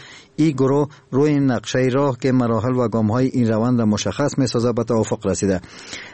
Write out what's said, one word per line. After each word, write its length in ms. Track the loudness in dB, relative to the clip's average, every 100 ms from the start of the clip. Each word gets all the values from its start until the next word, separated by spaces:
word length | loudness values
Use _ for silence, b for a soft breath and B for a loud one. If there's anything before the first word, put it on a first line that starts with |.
| B B B -2
این 140 | 0
گروه 380 | 2 2 2 -2 B B
روی 300 | 0 2 2
نقشهٔ 480 | 2 0 -2 0 0
راه 300 | 2 0 0
که 140 | 0
مراحل 420 | 2 2 0 0
و 140 | 0 0
گام‌های 380 | 0 0 2 0
این 220 | 0 0
روند 320 | 2 0 2
مشخص 580 | 2 0 -2 -2 -2 0
می‌سازد 360 | -2 0 0
به 100 | 0
توافق 420 | 0 0 0 -2 -2
رسیده. 340 | -2 0 -2 -4 B B B B